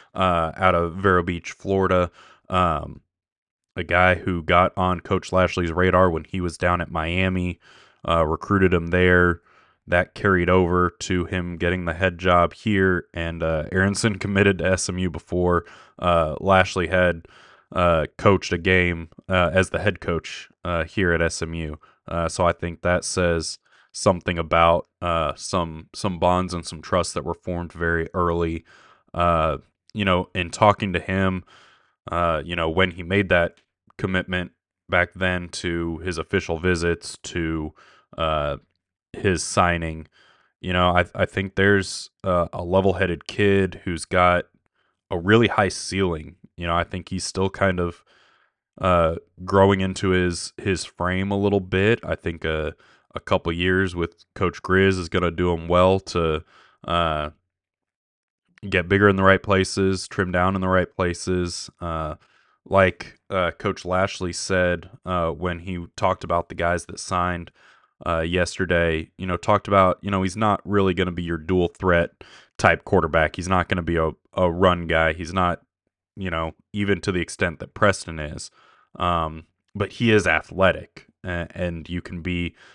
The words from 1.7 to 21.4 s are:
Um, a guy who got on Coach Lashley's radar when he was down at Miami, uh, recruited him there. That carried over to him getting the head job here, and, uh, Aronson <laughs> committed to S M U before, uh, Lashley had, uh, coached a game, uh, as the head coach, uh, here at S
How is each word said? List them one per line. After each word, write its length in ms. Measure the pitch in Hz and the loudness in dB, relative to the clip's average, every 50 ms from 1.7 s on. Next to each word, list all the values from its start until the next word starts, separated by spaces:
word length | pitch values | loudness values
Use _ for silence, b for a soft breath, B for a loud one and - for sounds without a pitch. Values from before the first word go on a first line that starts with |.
| 98 98 95 90 92 90 90 85 B B B B B B B - | 0 2 2 2 2 2 0 0 B B B B B B B -4
Um, 520 | - 90 90 85 78 73 76 73 69 - _ _ _ _ _ _ _ _ _ _ _ _ _ _ - | 0 0 2 2 0 -2 -6 -10 -14 -18 _ _ _ _ _ _ _ _ _ _ _ _ _ _ -10
a 80 | - 87 | -10 -4
guy 300 | 78 87 87 90 92 98 | 0 2 4 6 6 4
who 300 | - - 98 90 85 80 | 2 0 -4 -4 -2 0
got 300 | 87 90 87 92 - - | 4 4 4 4 4 2
on 220 | - 90 90 90 85 | 0 0 0 -2 -2
Coach 340 | - - 98 92 - - - | -4 -2 -4 -4 -2 0 2
Lashley's 380 | 92 92 85 - 92 87 85 | 2 2 2 0 -2 -4 -2
radar 400 | 82 90 90 92 90 90 92 92 | 0 2 2 4 4 4 4 4
when 120 | 82 78 80 | 2 -2 -6
he 140 | - - 92 | -6 -6 -6
was 160 | 87 87 80 | -6 -6 -4
down 260 | - - 90 87 87 | -2 0 0 0 0
at 100 | 85 - | -2 -4
Miami, 680 | - 82 80 82 87 92 95 92 92 92 90 90 85 - b b b b b b b b b | -6 -4 -4 -2 -2 0 0 0 0 0 -2 -4 -6 -8 b b b b b b b b b
uh, 200 | - 82 82 80 | 0 0 2 2
recruited 460 | 78 80 - - - 104 98 95 90 90 | 0 -2 -4 -2 0 2 4 4 4 4
him 140 | 87 82 | 2 0
there. 540 | 85 87 90 90 90 90 90 90 87 85 - b b b b b b b b b | 0 2 2 4 6 6 6 4 4 2 -2 b b b b b b b b b
That 260 | - 87 87 92 - - | -2 0 0 0 -2 -4
carried 360 | - - 101 95 90 87 87 | -2 0 2 2 2 4 4
over 420 | 90 92 92 85 90 90 90 87 - - | 4 4 4 4 2 2 2 0 -2 -4
to 260 | - - 95 90 85 | -6 -4 -2 -2 -2
him 320 | - 95 92 87 87 87 | -2 -4 -6 -4 -6 -6
getting 280 | 82 85 87 90 92 87 | -4 -2 -2 -2 -2 -2
the 100 | 85 80 | -4 -4
head 240 | 82 95 92 87 85 | -2 -2 -2 -2 0
job 340 | 90 92 87 87 87 85 - | 2 4 4 4 4 2 0
here, 540 | - - 110 104 95 95 95 90 85 - _ | -4 -2 0 2 4 4 4 2 0 -2 _
and, 300 | - 85 82 82 85 82 | -8 -8 -6 -6 -6 -4
uh, 240 | 80 80 80 78 76 - | -2 -2 -2 -2 -4 -2
Aronson 480 | - 92 95 98 101 - - 113 101 95 | 0 2 2 2 2 0 0 -2 -2 -2
<laughs> 0 | |
committed 400 | - 101 101 98 101 101 98 85 | -4 -2 2 4 4 4 4 2
to 60 | 82 | 2
S 220 | 92 92 90 - | 0 0 0 -2
M 120 | - 90 90 | -4 -4 -2
U 100 | 92 90 | -2 -4
before, 560 | 78 85 - - 92 90 90 87 87 87 - B B B B B B | -4 -6 -8 -4 -2 0 2 2 2 0 0 B B B B B B
uh, 380 | B - 87 87 82 80 76 73 - | B 0 2 2 2 2 0 -2 -2
Lashley 480 | - 98 95 92 92 - - 92 90 | 2 4 6 6 6 4 0 -4 -2
had, 400 | 82 92 92 90 87 85 82 - b b b b b b b b b | 0 2 2 2 2 0 -2 -8 b b b b b b b b b
uh, 340 | b 90 90 87 85 80 73 - _ - | b 2 2 4 4 2 0 -2 _ 2
coached 340 | - 107 98 90 - - 95 | 4 4 4 4 2 -2 -4
a 60 | 85 | -2
game, 500 | 82 92 92 92 90 87 85 82 82 82 _ - - | 0 2 4 4 4 2 0 -4 -8 -14 _ -16 -8
uh, 220 | - 95 92 87 82 | -2 0 2 2 2
as 200 | 82 95 92 - | 2 2 0 0
the 80 | - 85 | 0 -2
head 200 | 90 104 90 - | -2 -2 -4 -4
coach, 500 | - - 85 80 - - - - - - _ _ - | -2 -4 -4 -4 -4 -8 -14 -16 -16 -20 _ _ -8
uh, 200 | 87 87 82 80 | -4 -4 -4 -4
here 280 | 80 - 107 95 87 | -4 -2 0 2 2
at 120 | 85 82 85 | 2 2 2
S 180 | 82 - - | 0 -2 -4